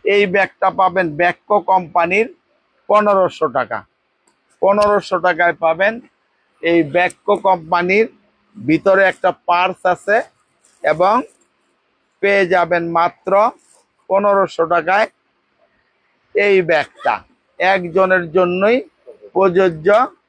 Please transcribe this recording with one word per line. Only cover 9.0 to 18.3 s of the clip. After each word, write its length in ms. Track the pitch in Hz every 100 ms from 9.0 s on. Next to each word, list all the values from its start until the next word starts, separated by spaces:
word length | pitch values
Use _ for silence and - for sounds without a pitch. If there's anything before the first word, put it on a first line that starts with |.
| 190
একটা 180 | 180 185 170 -
পার্স 340 | 175 185 180 185
আছে 220 | 175 - 220 - _ _ _ _ _
এবং 300 | - 156 180 233 - _ _ _ _ _ _ _ _ _
পেয়ে 220 | 196 202 185
যাবেন 280 | 180 165 175 170 170
মাত্র 340 | 170 - - 196 226 - _ _ _ _ -
পনেরোশো 540 | 196 202 196 185 - 165
টাকায় 360 | 170 160 196 226 _ _ _ _ _ _ _ _ _ _ _ _
এই 220 | 196 202 190
ব্যাগটা। 520 | 165 156 - - 131 104 _ _ _ -
একজনের 640 | 175 196 175 170 185 185 170